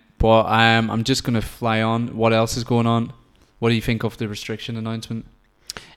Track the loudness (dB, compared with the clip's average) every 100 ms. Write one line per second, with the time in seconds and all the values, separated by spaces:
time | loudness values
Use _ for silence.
0 | _ 0 4 4 4 4 4 4 2 0
1 | 0 -2 0 -2 -4 -4 -2 0 0 -2
2 | -4 0 2 2 2 -2 0 0 2 0
3 | -2 -10 _ _ _ -4 0 0 0 -2
4 | -4 -6 -8 -8 -10 -10 -8 -8 -6 -8
5 | -8 -10 -12 _ _ _ -18 -18 -18